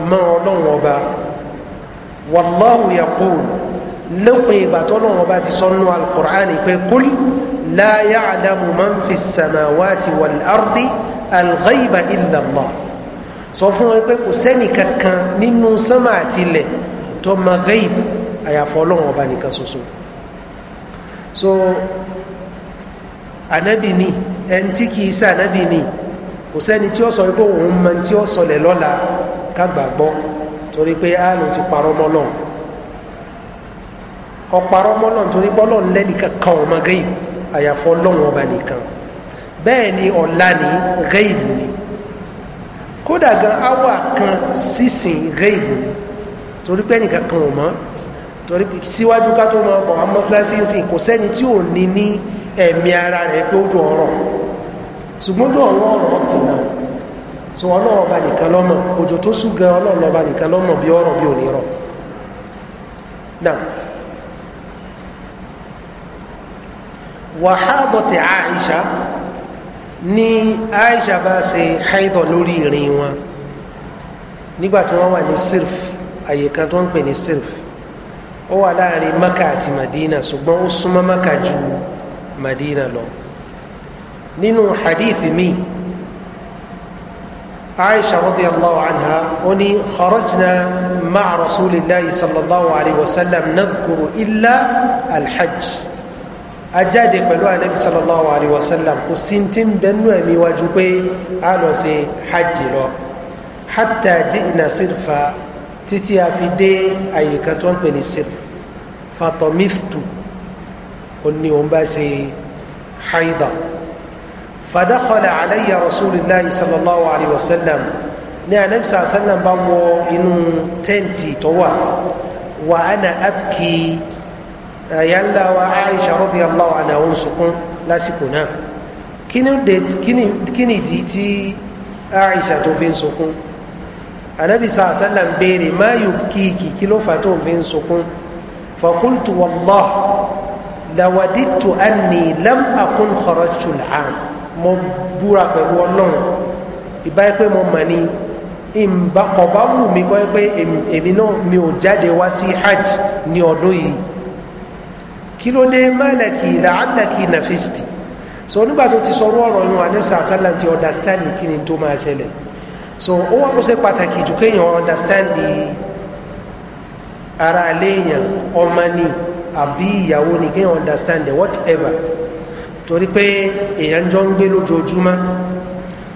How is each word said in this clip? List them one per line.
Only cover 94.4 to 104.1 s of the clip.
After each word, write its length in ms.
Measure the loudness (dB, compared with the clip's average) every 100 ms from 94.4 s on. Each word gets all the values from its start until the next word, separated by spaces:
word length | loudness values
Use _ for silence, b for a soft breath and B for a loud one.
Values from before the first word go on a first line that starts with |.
| 4 4 2 2 0 0 -2
al-hajj." 540 | -2 -2 -2 -2 -2 -8 -8 -10 -12 -14 -14 -16 -16 -16 -18 -2
A 100 | 2
jáde 360 | 4 4 4 4 2
pẹ̀lú 160 | 2 2
Ànábì 280 | 2 0
sallallahu 520 | 0 2 2 2 2 4
alaihi 240 | 2 2
wasallam, 440 | 2 2 0 0 -2 -2
kò 60 | -6
sí 240 | -2 0 0
tí 120 | 2
ń 140 | 2 2
bẹ 120 | 2
nínú 180 | 4 4
ẹ̀mí 260 | 4 4 4
wa 140 | 4
ju 140 | 2 0
pé 280 | 2 2 2 0 -4 -6 -2
a 140 | 0 2
lọ 160 | 2
ṣe 320 | 0 0 0 -2 -6 -4
hajj 240 | 0 0 0 -2
lọ. 140 | -2 -2 -6 -10 -12 -14 -14 -16 -16 -6 -2
Hatta 380 | 0 2 2